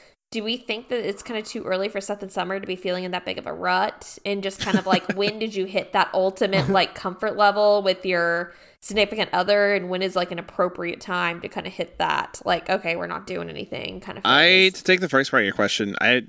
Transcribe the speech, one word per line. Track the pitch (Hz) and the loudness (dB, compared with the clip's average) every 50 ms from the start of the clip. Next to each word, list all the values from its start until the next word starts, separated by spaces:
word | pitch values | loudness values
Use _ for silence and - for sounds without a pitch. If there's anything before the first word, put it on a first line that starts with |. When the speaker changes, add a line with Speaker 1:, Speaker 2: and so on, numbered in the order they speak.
| - _ _ _ _ _ | -20 _ _ _ _ _
Speaker 1:
do | - 226 208 | -8 -6 -4
we | 220 240 | -4 -6
think | 247 - - 208 226 254 | -6 -6 -8 -8 -8 -6
that | - 247 233 196 | -6 -6 -4 -4
it's | 190 202 - | -4 -6 -6
kinda | - - 233 214 | -8 -6 -8 -6
too | 214 - - 220 - | -6 -6 -10 -8 -4
early | - 185 185 196 202 | -2 -2 -2 -2 -4
for | 202 196 | -4 -6
Seth | 196 - 208 208 196 | -4 -4 -6 -6 -8
and | 190 | -8
Summer | - 190 175 180 190 196 | -6 -4 -4 -4 -4 -6
to | 196 | -6
be | - 185 | -6 -8
feeling | 185 - 180 180 185 185 | -6 -4 -4 -2 -2 -4
in | 180 | -4
that | 180 180 - | -6 -6 -6
big | 185 185 | -6 -8
of | - - | -8 -8
a | - 160 | -8 -8
rut? | 170 180 180 180 185 208 220 - - - - - - - | -4 -2 0 2 2 0 -2 -4 -8 -14 -14 -14 -8 -6
And | 202 202 202 | -4 -4 -4
just | 196 190 - - | -4 -6 -6 -4
kind | - 202 202 | -4 0 0
of, | 190 - | 0 2
like, | 190 185 180 - | 2 0 0 0
Speaker 2:
<laughs> | - 190 | -2 -2
Speaker 1:
when | 190 202 208 214 220 | 0 0 -2 -2 -4
did | 220 220 208 | -6 -4 -2
you | 190 190 | -4 -4
hit | 190 202 190 - - | -2 -2 -4 -4 0
that | - 190 180 - - | 0 0 0 2 2
ultimate, | 190 185 190 190 - 226 190 190 185 131 190 | 0 0 0 0 0 0 2 2 2 2 4
like, | 196 190 170 - - | 4 2 2 2 -2
comfort | - - 185 180 - 220 214 - | -8 -8 -8 -6 -4 -4 -4 2
level | 208 208 202 196 208 208 208 208 208 | 4 4 4 4 4 4 6 4 4
with | 196 190 185 185 - | 4 2 0 0 0
your | 185 180 170 170 170 170 170 175 - - - - - _ _ | -2 0 2 2 2 0 -2 -4 -6 -12 -20 -20 -20 _ _
significant | - - 196 220 202 202 220 214 180 - - | -10 -4 2 2 2 2 2 -2 -2 0 2
other, | 180 180 202 208 202 202 202 202 | 0 4 4 4 4 6 4 2
and | 190 175 180 | 0 0 -2
when | 185 185 | -2 -2
is, | 190 185 185 | -2 0 0
like, | 185 175 - | 0 -2 -2
an | 180 170 | -4 -8
appropriate | 175 - - - 180 180 180 - 175 170 175 - | -10 -8 -2 0 0 0 0 -4 -6 -6 -6 -8
time | - - 180 180 175 170 170 175 | -8 -6 -4 -2 -2 -2 -4 -6
to | - - | -10 -10
kinda | - 190 170 180 | -10 -8 -10 -10
hit | - - 165 - - - | -6 -6 -8 -8 -2 -2
that, | 170 160 147 - - - - - - | 0 2 2 0 -2 -4 -8 -8 0
like, | - 175 165 - - | 0 0 0 0 -2
"Okay, | 190 190 - 165 170 | -2 -2 0 -2 -4
we're | 180 175 | -4 -4
not | 170 170 175 196 | -6 -6 -8 -8
doing | - 185 175 170 165 | -8 -8 -6 -6 -8
anything" | - - 185 - - - - - 185 185 | -8 -10 -10 -10 -10 -10 -8 -10 -10 -12
kind | - - - | -12 -12 -14
of | - - | -4 2
Speaker 2:
I, | 113 131 147 165 | 4 6 6 8
Speaker 1:
phase? | 175 185 185 190 190 185 | 8 8 8 6 4 2
Speaker 2:
to | - - | 0 2
take | 185 185 175 | 2 2 2
the | 185 147 | 2 2
first | 139 135 135 - | 2 2 2 4
part | 139 123 104 | 2 2 2
of | |
your | 98 - | 2 2
question, | - 104 98 - - 107 101 - - | 0 0 0 2 0 -2 -2 -2 0
I | - 113 123 127 - | 4 4 4 4 2